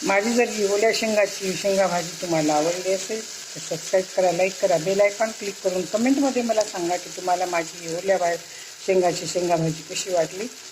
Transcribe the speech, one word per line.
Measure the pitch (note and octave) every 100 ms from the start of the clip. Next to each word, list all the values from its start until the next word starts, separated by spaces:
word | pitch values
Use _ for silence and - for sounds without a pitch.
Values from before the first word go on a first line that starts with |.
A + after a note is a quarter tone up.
माझी | E3 G3 G#3+
जर | A#3 A#3
ही | G#3+ G3
ओल्या | G#3 A3
शेंगाची | G#3 A3 G#3+ G3 - G3 E3+
शेंगा | G3+ G3 F#3+
भाजी | F3 E3+ -
तुम्हाला | F3+ D#3+ D3+
आवडली | D3+ D#3 F3 F#3
असेल | F#3+ - A3 G#3+ - -
तर | -
सबस्क्राईब | - E3 - F#3+ F#3 -
करा, | F#3
लाईक | E3+ F#3+ F#3
करा, | G3 E3
बेल | E3 G3
आयकॉन | G3+ G3+ A3+
क्लिक | A3 G3+ F#3+
करून | F#3+ F#3
कमेंटमध्ये | E3+ G#3+ A#3+ C#4 C#4 B3
मला | A#3 G#3+
सांगा | G#3 F#3+ E3+ F3+
की | - -
तुम्हाला | F3+ F3+ F3+
माझी | F3 E3 F3 E3+
ही | E3
ओल्या | F#3+ F#3
भा-, | F3 E3+ - - - - -
शेंगाची | F#3 F3 E3 D#3+
शेंगा | F#3 F3 E3+
भाजी | D#3+ D#3 -
कशी | F#3 -
वाटली | F3+ D#3+ F#3 A#3+ - -